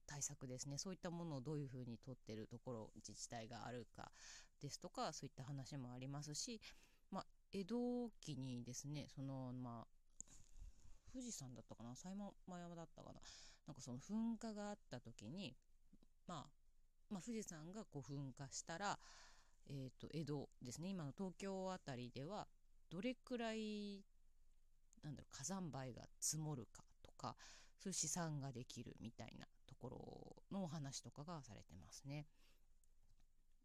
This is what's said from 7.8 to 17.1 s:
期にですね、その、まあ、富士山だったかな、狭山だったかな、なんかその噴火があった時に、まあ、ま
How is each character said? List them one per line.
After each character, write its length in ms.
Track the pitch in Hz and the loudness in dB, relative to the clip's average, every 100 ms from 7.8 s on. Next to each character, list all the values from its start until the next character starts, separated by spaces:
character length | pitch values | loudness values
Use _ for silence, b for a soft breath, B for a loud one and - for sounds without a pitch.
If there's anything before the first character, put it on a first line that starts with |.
| 247 247 233 - | 8 6 4 0
期 160 | - 131 | 0 2
に 260 | 131 123 | 4 2
で 120 | 120 | 2
す 140 | 123 143 | 0 2
ね、 180 | 147 - | 2 0
そ 80 | - | 0
の、 300 | 135 135 127 | 2 2 2
ま 320 | 127 123 117 | 0 0 -2
あ、 20 | - - - - - - - - - - - - - | -6 -10 -10 -8 -6 -8 -8 -6 -6 -6 -8 -8 -6
富 100 | 262 | -2
士 100 | 247 | -2
山 220 | - 131 | -2 -4
だ 60 | 117 | -6
っ 20 | - | -6
た 60 | |
か 80 | 107 | -6
な、 120 | 117 | -4
狭 200 | 127 180 | -4 -2
山 600 | 196 202 - - 175 175 | -2 -2 -6 -6 -4 -2
だ 80 | 170 | -4
っ 40 | 160 | -6
た 80 | - | -8
か 100 | - | -8
な、 80 | 165 B B B B - | -8 B B B B -8
な 60 | |
ん 20 | |
か 60 | - | -4
そ 120 | 131 | -2
の 60 | 123 | -2
噴 400 | 165 214 226 220 | 2 4 4 4
火 140 | 226 | 0
が 160 | 208 208 | 0 0
あ 20 | |
っ 60 | 208 - | -2 -4
た 100 | 120 | -6
時 300 | 120 - 104 | -4 -6 -2
に、 260 | 175 170 - - - - - - - - | 0 0 -4 -12 -20 -16 -16 -18 -10 -4
ま 200 | 160 - | -4 -4
あ、 20 | - - - - - | -10 -20 -18 -20 -12
ま 80 | - | -2